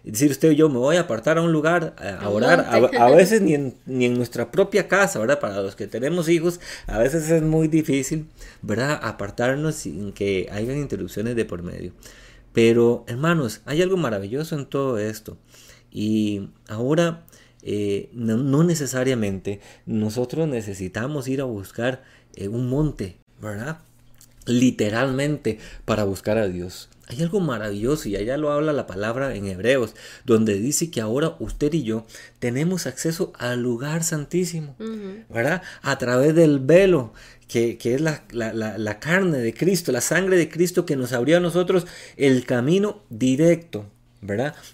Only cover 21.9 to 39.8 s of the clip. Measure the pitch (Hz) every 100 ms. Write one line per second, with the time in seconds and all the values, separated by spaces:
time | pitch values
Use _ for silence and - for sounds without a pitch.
21.9 | 131 - - _ - 98 113 123 131 156
22.9 | - 98 85 _ _ 107 104 123 165 _
23.9 | _ _ - - _ - 123 123 110 107
24.9 | 113 135 131 143 147 113 107 - - -
25.9 | 107 101 95 - 107 104 90 90 - -
26.9 | _ - 120 165 202 165 117 107 101 113
27.9 | 151 113 98 107 139 151 147 156 143 -
28.9 | 92 107 120 135 110 98 92 104 135 110
29.9 | - - - - 110 110 101 117 147 165
30.9 | 127 107 123 156 - 107 - 147 160 113
31.9 | 110 110 - - _ 120 123 165 185 139
32.9 | 123 160 160 180 - 123 123 120 117 139
33.9 | 160 160 156 143 175 180 170 151 131 220
34.9 | 220 196 202 226 117 123 180 - - -
35.9 | 135 120 123 143 160 165 139 131 165 196
36.9 | 170 117 - - - _ 120 117 - 120
37.9 | 127 160 151 - 117 113 110 107 104 107
38.9 | 104 139 180 190 143 113 117 160 185